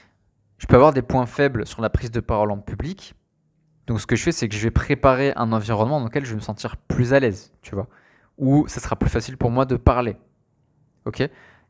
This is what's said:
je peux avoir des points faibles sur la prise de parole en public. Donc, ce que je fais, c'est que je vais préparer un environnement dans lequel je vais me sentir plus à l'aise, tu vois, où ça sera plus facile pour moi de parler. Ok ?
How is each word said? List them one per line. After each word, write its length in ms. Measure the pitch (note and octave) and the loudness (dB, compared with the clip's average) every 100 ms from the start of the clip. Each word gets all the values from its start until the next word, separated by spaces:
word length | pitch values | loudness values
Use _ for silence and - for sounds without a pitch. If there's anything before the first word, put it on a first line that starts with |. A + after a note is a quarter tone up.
| _ _ _ _ _ - | _ _ _ _ _ -10
je 100 | - | 4
peux 80 | B2+ | 8
avoir 180 | C#3 | 8
des 80 | C3 | 6
points 240 | A2+ C3 B2 | 0 -2 -2
faibles 420 | - C#3+ A2+ G#2 | 0 0 0 -8
sur 140 | - | -4
la 80 | A2 | -2
prise 220 | - A#2+ | -2 -4
de 100 | A2+ | -6
parole 300 | - A2 G#2+ | -2 0 0
en 80 | G2+ | -2
public. 540 | - G2+ C3+ G3 - - _ _ _ _ _ _ - | -8 -8 -8 -10 -18 -20 _ _ _ _ _ _ -6
Donc, 120 | A2 | -6
ce 60 | - | 0
que 100 | A#2+ | 0
je 60 | |
fais, 100 | E3+ | 0
c'est 160 | E3+ A2+ | -2 -4
que 80 | G#2 | -2
je 60 | |
vais 100 | A2+ | 0
préparer 600 | - - C#3 C#3 B2+ C#3 - | 0 0 2 4 4 0 0
un 160 | A#2 | -2
environnement 480 | A2 G#2+ G#2+ A2+ D3+ | -2 0 0 0 0
dans 60 | A2+ | -2
lequel 180 | D3 | -6
je 60 | C3+ | -6
vais 60 | G#2+ | -8
me 60 | |
sentir 360 | A2 G#2 A#2 - | -8 -8 -10 -10
plus 380 | - C#3+ A#2+ C#3 | -6 -2 2 4
à 40 | |
l'aise, 320 | B2 F#2+ - _ | 2 -2 -10 _
tu 100 | - | -12
vois, 140 | G2 - _ _ _ _ - | -10 -10 _ _ _ _ -4
où 300 | C3 C#3+ D3 | 2 2 2
ça 120 | - | -4
sera 160 | - A2+ | -6 -2
plus 140 | - | 0
facile 260 | A#2+ B2 C3 | -2 -6 -4
pour 140 | A#2+ | -2
moi 160 | B2 C3 | 0 0
de 120 | A#2+ | 2
parler. 380 | - B2 A#2 F#2+ _ _ _ _ _ _ _ _ - | 2 2 0 -6 _ _ _ _ _ _ _ _ -10
Ok ? 220 | - C3+ - - _ | -4 -6 -6 -20 _